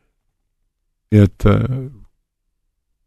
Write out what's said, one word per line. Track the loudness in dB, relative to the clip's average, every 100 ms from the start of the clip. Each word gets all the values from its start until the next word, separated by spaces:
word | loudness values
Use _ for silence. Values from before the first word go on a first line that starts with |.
| _ _ _ _ _ _ _ _ _ _ -2
Это, | 2 2 0 -2 0 -4 -8 -12 -20 -20 _ _ _ _ _ _ _ _ _